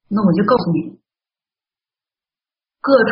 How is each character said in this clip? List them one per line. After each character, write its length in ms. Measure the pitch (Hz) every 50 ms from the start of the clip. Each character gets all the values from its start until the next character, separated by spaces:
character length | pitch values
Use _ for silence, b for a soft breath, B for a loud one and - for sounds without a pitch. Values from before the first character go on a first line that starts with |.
| _
那 180 | _ 202 214 208
我 60 | 180
就 140 | 165 185 208
告 100 | 208 254
诉 160 | 240 - 175
你 160 | 165 - -
们， 120 | - - _ _ _ _ _ _ _ _ _ _ _ _ _ _ _ _ _ _ _ _ _ _ _ _ _ _ _ _ _ _ _ _ _ _ _ _ _
各 140 | - 277 277 247 220 220